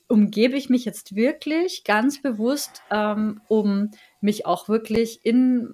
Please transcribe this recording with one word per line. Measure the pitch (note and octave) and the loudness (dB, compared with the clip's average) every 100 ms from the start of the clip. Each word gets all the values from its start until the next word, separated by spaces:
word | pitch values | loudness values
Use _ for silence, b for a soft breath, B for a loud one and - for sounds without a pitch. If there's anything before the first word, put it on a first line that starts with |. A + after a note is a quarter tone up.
| _ | _
umgebe | G#3+ G#3 G#3 B3 C4+ | 4 4 4 2 0
ich | C4+ | 0
mich | B3 | 0
jetzt | A3+ - - G3 | 0 -10 -10 -2
wirklich | A#3+ D4+ D4+ D#4+ F4+ - | 0 0 -4 -2 -2 -4
ganz | - G#3 B3+ C#4+ | -2 0 0 -2
bewusst, | C#4 G#3+ A3+ C#4+ - - - | -4 -2 -2 -2 -6 -14 -6
ähm, | G#3+ G#3+ G#3 G#3+ G#3 _ | -2 -2 -2 -4 -6 _
um | A3 G#3 G3 G#3 b b b | 0 2 0 -2 b b b
mich | G3+ G#3 - | -2 -2 -2
auch | F3+ - | -4 0
wirklich | A3 A3 A3 A3+ - | -2 0 -2 -2 -2
in | A3 A#3+ B3+ B3 A3+ | 2 4 4 2 -2